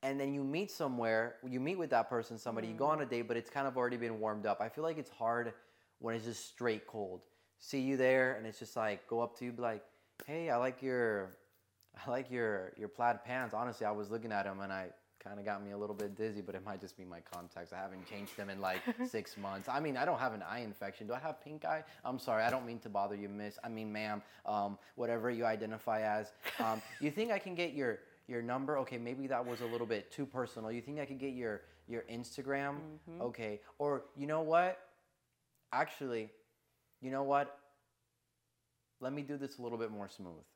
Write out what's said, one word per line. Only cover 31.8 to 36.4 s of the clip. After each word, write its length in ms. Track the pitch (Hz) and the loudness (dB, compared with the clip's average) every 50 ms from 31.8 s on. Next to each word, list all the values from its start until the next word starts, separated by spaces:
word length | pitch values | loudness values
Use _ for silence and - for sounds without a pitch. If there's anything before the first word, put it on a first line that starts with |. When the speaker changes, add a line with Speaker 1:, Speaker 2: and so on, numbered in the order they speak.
| - - | -12 -6
Speaker 1:
your 140 | 117 113 - - | -6 -6 -4 -4
Instagram? 680 | 117 117 123 - - - 135 131 139 139 139 139 143 147 | -6 -6 -6 -8 -8 -8 -2 0 0 0 2 0 -2 -4
Speaker 2:
Mm-hmm. 400 | 160 156 156 156 - - 165 170 | -8 -10 -14 -14 -14 -14 -8 -4
Speaker 1:
Okay. 400 | 120 123 117 - 117 107 104 104 - - - _ | -4 -4 -2 -2 -4 -4 -4 -6 -8 -14 -4 _
Or, 240 | 143 147 143 131 - - - 135 | 2 2 2 2 0 -6 -8 -6
you 100 | 139 143 | -2 0
know 140 | 151 160 | 2 2
what? 360 | 160 156 160 170 180 185 185 - - - _ _ _ _ _ _ _ _ _ _ _ _ _ _ _ _ | 2 6 6 6 6 6 2 -2 -8 -20 _ _ _ _ _ _ _ _ _ _ _ _ _ _ _ _
Actually, 580 | - 123 151 147 - - 143 131 120 113 110 107 - - | 2 2 2 2 0 -6 -4 -2 -2 -2 -2 -4 -10 -20